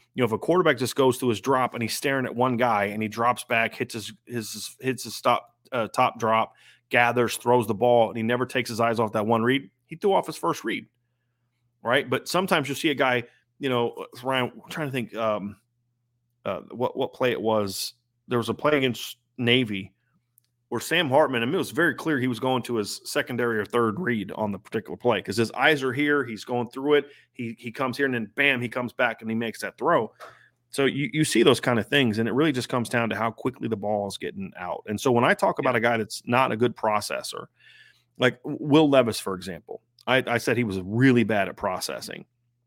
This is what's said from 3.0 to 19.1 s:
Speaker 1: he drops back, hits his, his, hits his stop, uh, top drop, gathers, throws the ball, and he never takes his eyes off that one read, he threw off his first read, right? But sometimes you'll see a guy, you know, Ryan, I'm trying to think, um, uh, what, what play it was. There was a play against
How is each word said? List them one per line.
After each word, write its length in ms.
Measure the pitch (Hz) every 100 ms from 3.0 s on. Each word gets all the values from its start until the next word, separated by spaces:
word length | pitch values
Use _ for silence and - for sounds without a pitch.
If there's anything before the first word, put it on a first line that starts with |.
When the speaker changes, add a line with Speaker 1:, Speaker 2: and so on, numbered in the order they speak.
Speaker 1:
he 80 | 110
drops 340 | 104 117 120
back, 320 | - 117 113 -
hits 200 | 123 117
his, 180 | 101 107 -
his, 520 | 120 104 107 - -
hits 240 | 131 127
his 120 | 117 -
stop, 400 | 127 120 - _ _
uh, 160 | 127 104
top 320 | - 127 -
drop, 340 | 113 110 107 _ _ _ _
gathers, 480 | 120 120 120 117 -
throws 280 | 123 123 110
the 80 |
ball, 360 | 104 123 120 110
and 80 | 113
he 60 |
never 220 | 110 123 127
takes 240 | 131 120
his 120 | 113
eyes 180 | 117 113
off 140 | 110
that 120 | 110 104
one 160 | 113
read, 280 | 117 135 135 _ -
he 100 | 165
threw 160 | 208
off 160 | 190 165
his 80 | 156
first 300 | 170 156 -
read, 200 | 160 - _ _ _ _ _ _ _ _ _
right? 280 | 113 131 -
But 180 | 131 -
sometimes 400 | 175 190 175 135
you'll 80 | 135
see 140 | 160
a 40 |
guy, 300 | 135 135 123 117 _ _ -
you 120 | 143
know, 360 | 123 120 - - -
Ryan, 300 | 123 131 123
I'm 160 | - -
trying 180 | - 151
to 40 |
think, 240 | 131 110 107
um, 400 | 113 104 101 110 _ _ _ _ _ _ _ _
uh, 160 | - 90 -
what, 260 | 110 123 -
what 160 | 131
play 180 | - 127
it 100 | 110
was. 520 | 110 110 101 95 - - _ _ -
There 100 | 123
was 120 | 113
a 40 |
play 240 | 107 147 151
against 380 | 135 110 -